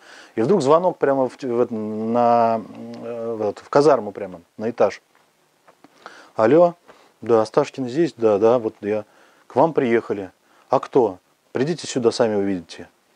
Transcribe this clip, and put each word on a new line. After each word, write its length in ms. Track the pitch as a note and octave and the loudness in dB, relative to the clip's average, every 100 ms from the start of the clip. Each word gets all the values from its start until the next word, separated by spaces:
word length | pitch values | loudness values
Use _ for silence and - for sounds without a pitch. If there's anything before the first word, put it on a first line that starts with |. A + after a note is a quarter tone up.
| - - - - | -20 -20 -10 -4
И 80 | |
вдруг 180 | A#2+ G3+ | 0 2
звонок 380 | C3 D#3+ F3+ - | 4 2 2 0
прямо 280 | C#3 C3+ B2+ | 0 0 -2
в, 100 | - | -4
в, 300 | C3 A#2+ A2+ | -4 -2 -2
на, 920 | A2+ G#2+ G#2+ A2+ A#2+ A#2+ A#2 A#2 A2+ - - - A#2+ | -2 -6 -6 -2 0 2 4 2 -2 -6 -18 -18 -14
э, 320 | A#2 A#2 A2+ A2 | -12 -8 -8 -4
в, 140 | G#2 - | -4 -6
в 60 | - | 0
казарму 420 | C#3+ D3 C3 G#2 | 2 4 2 -2
прямо, 300 | G2 G2 F2 _ - | -12 -14 -14 _ -8
на 120 | A2 | -8
этаж. 320 | A#2+ G#2 - _ _ _ _ _ _ _ _ _ _ - - - - | 0 0 0 _ _ _ _ _ _ _ _ _ _ -20 -20 -12 0
"Алло, 400 | A2+ D#3 F3 - _ - _ _ | 4 6 4 0 _ -20 _ _
да, 200 | A2 A2+ | 0 2
Осташкин 480 | G#2+ - C#3+ - B2+ | 2 -2 -2 -6 -6
здесь? 240 | C3+ E3 - | -2 -2 0
Да, 220 | A2+ G2+ | 2 4
да, 220 | A2+ B2+ | 4 2
вот 160 | A2 - | -2 -6
я. 240 | G2+ G#2+ G#2 _ _ _ _ | -6 -6 -8 _ _ _ _
К 80 | B2+ | 0
вам 180 | D#3+ | 2
приехали. 560 | D3 B2+ A2+ - G2+ F#2 _ _ _ _ | 2 2 0 0 -8 -8 _ _ _ _
А 100 | C3+ | -2
кто? 380 | - C#3+ A2 F2+ _ _ _ | 0 0 0 -4 _ _ _
Придите 340 | A#2 C#3 F3 - | -6 -4 -6 -6
сюда, 240 | - A#2 | -2 -2
сами 240 | - A#2 G#2 | 0 0 0
увидите". 520 | G2 F#2 E2+ - E2+ _ _ | -2 -4 -10 -20 -20 _ _